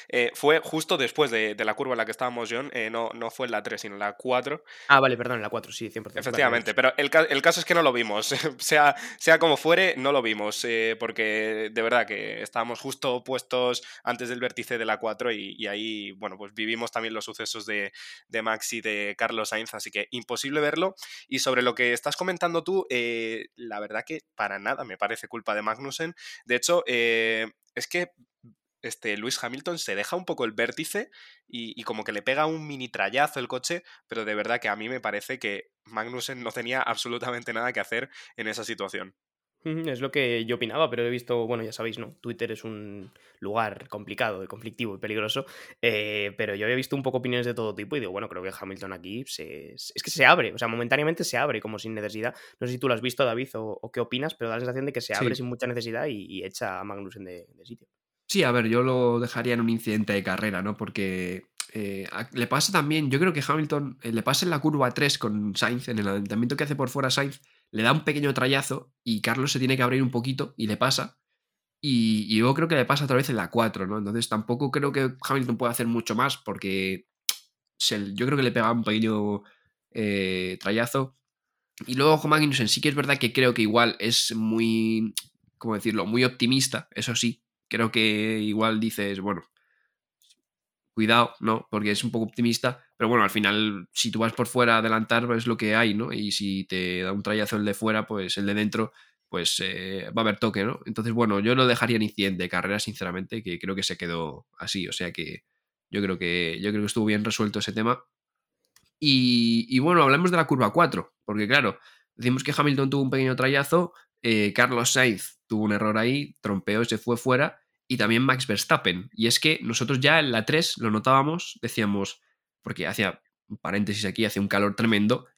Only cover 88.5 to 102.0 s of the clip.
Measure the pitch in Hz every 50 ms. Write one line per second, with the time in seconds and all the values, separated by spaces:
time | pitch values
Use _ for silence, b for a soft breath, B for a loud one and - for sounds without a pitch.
88.5 | 104 107 110 113 110 107 113 113 - - 104 101 98 95 95 104 98 85 - _
89.5 | _ _ _ _ _ _ _ _ _ _ _ _ _ _ _ _ _ _ _ _
90.5 | _ _ _ _ _ _ _ _ - 107 110 107 117 120 117 - - - - 110
91.5 | 110 110 - - - 104 104 104 104 - - 117 120 117 113 107 - - 120 117
92.5 | 117 - - 123 123 - _ _ _ - 120 110 123 117 104 95 - 110 104 98
93.5 | 104 107 107 107 101 92 87 - - - - 117 - 110 113 113 - - 117 -
94.5 | - 127 120 117 113 113 113 110 110 110 110 - 117 117 123 120 117 113 113 123
95.5 | 110 110 117 107 107 113 117 110 101 104 120 - 123 113 104 101 - - 104 98
96.5 | 95 95 92 - 92 92 92 90 90 90 92 92 101 101 92 104 107 107 104 -
97.5 | 117 107 104 104 98 - 110 110 107 107 107 - 110 101 92 87 - 101 101 101
98.5 | 101 107 107 104 - 110 110 104 b b b b b b b _ - 92 85 -
99.5 | - - 98 92 101 - 92 95 98 95 - - - 117 113 110 104 - 120 110
100.5 | 98 104 98 117 139 - - - 107 113 110 117 110 117 117 107 101 101 101 113
101.5 | 127 131 131 123 117 - 147 131 117 110